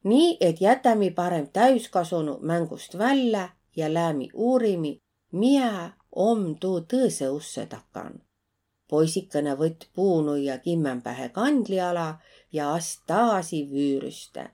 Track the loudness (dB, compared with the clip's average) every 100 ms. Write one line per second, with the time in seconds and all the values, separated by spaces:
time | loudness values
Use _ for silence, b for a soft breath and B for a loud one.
0 | 4 6 4 4 0 4 4 4 4 4
1 | 2 0 -2 -2 -2 4 4 4 0 -2
2 | -2 -2 -2 -4 -2 -2 -2 -8 -14 -4
3 | 0 2 2 0 -4 _ _ -4 -2 0
4 | 0 -2 -6 -2 2 2 2 0 -4 -6
5 | _ _ _ 0 4 4 2 -4 -10 _
6 | _ 0 2 2 0 -4 -2 -4 -2 0
7 | 0 0 -4 -4 -8 -12 -12 -14 _ -14
8 | -14 -18 _ _ _ _ _ _ _ 2
9 | 2 0 -2 -2 -2 -2 -2 -4 -12 -2
10 | 2 2 0 -2 -2 -4 -2 -2 -2 -4
11 | -8 -8 -8 -2 0 2 0 -2 0 -2
12 | -4 -8 b b b -4 -2 -2 -4 -12
13 | -2 2 2 2 -2 -6 -4 -2 0 0
14 | -4 -12 -16 -14 -16